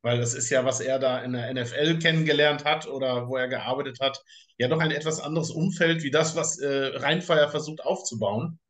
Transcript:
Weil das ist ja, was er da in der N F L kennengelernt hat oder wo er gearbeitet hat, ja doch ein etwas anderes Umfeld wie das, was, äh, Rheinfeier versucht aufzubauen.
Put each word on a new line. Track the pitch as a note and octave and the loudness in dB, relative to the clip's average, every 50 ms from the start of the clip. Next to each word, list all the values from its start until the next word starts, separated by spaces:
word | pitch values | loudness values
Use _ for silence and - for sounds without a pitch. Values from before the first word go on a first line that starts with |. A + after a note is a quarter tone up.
Weil | _ A#2+ A#2+ A#2+ | _ 2 2 2
das | A#2+ A#2+ - | 0 0 -2
ist | C#3+ - - | -4 -2 2
ja, | D3 C3 B2 | 2 2 2
was | C3 B2+ - | 2 0 0
er | - C3 C3 C3+ | -2 0 0 2
da | C3+ C3 B2+ B2+ | 2 0 0 0
in | - B2+ B2 | -4 -4 -4
der | B2 A#2+ B2 | -4 -4 -4
N | C3 B2+ | -4 -4
F | A#2+ A#2 - | -4 -4 -2
L | C3+ D3+ D#3+ E3+ E3 | 0 2 2 2 2
kennengelernt | D#3+ D#3+ D#3+ D#3+ D#3+ D#3 C#3+ C#3 D3 D3+ D3 C#3+ - | 2 2 2 2 4 2 4 6 6 4 4 2 0
hat | D3+ D#3 D#3 - - | 0 0 0 -2 -8
oder | C3+ C3+ C3 C3 B2 B2 A#2+ A#2+ | -6 -4 -2 0 0 -2 -2 -4
wo | C3 C3 | -2 -2
er | B2+ B2+ | -2 -2
gearbeitet | C3 B2+ - A#2 C3 C3+ C#3 C3+ B2 - | -4 -4 -2 -4 -4 -2 -4 -6 -6 -2
hat, | C3+ C3+ C3+ - _ _ - - - _ _ _ | -2 -2 -2 -4 _ _ -20 -20 -20 _ _ _
ja | - - | 0 2
doch | D#3+ D#3+ | 2 2
ein | D#3 D#3 | 2 0
etwas | D3+ C#3+ D#3 D#3+ D#3 - | 0 -2 -2 -4 -4 -4
anderes | - D3 D#3+ E3 D#3 - | -4 -4 -2 -2 -2 -2
Umfeld | - D#3+ D#3+ G3 - - F3+ E3 E3 E3 D#3 | -2 -2 0 -2 2 2 2 2 4 2 0
wie | C#3 | 0
das, | C3 D3+ D#3+ D#3+ - | 2 2 2 2 0
was, | E3+ D3+ - - - | -2 -2 -2 -4 -2
äh, | C3+ C#3+ C#3 C#3 C3+ B2+ - - | -2 0 0 0 0 -2 -4 -2
Rheinfeier | B2+ C#3 D#3+ F3+ F3 - E3+ D3+ D3 C#3+ | 0 0 0 0 2 2 4 4 4 4
versucht | - D3 C3 D#3 D#3 - | 2 -4 -4 -6 -10 -6
aufzubauen. | - D3+ F#3 F#3 - - A#2+ A2 G#2+ G2 G#2 A2+ D#3+ E3+ E3 - _ _ | -2 -2 -2 -2 -2 -8 -4 -2 -2 0 0 -2 -4 -4 -8 -12 _ _